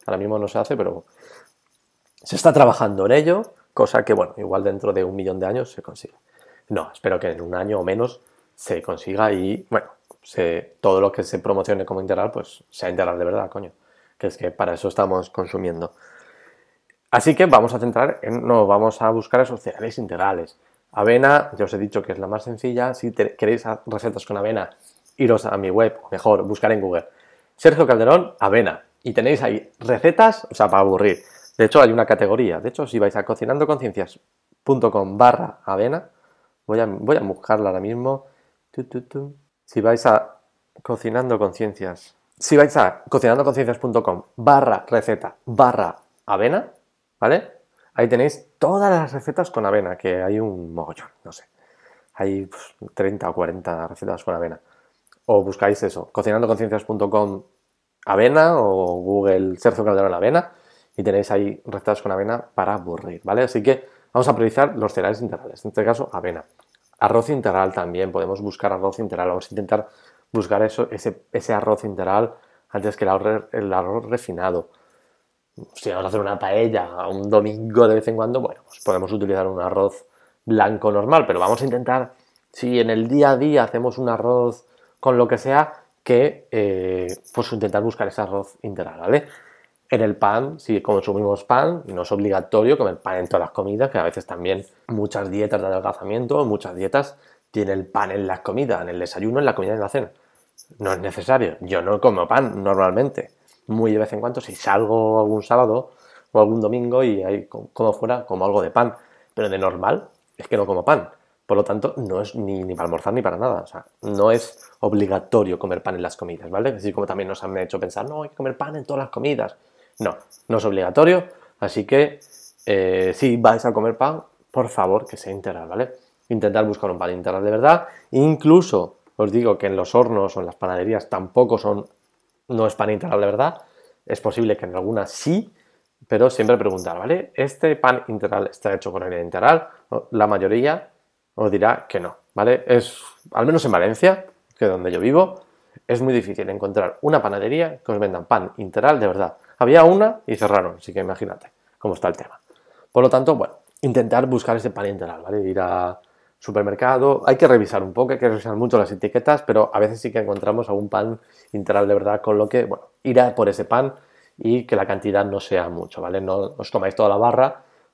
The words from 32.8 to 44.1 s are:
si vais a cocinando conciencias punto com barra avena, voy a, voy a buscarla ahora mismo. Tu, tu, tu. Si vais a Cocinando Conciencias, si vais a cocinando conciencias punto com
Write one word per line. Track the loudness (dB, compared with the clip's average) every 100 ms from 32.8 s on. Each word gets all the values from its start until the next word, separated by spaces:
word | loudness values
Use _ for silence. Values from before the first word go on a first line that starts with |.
| -4
si | 0
vais | 0 0
a |
cocinando | -4 -4 -2 -2 0
conciencias | -2 -4 -6 -8 -10 _ _ _ _
punto | 0 2 2
com | 2 0 6
barra | 6 6 -2 -8
avena, | -4 0 0 -2 -8 _ _ _ _ _ -2
voy | 0
a, | 0
voy | -2 0 0
a |
buscarla | 0 -6 -2 0 0
ahora | -2
mismo. | -4 -4 -4 -6 -10 _ _ _ _
Tu, | -14
tu, | -10 -12
tu. | -12 -14 -14 -18 _ _ _
Si | 0
vais | 2 4 6
a | 4 2 -16 _ _ _ _
Cocinando | -8 -6 -2 -2 0 0
Conciencias, | -2 -4 -8 -6 -12 -12 -20 _ _ -8
si | 2 6
vais | 6 6
a | 2 0 -4
cocinando | 0 2 2
conciencias | 2 0 -2 -2
punto | -2 0
com | 0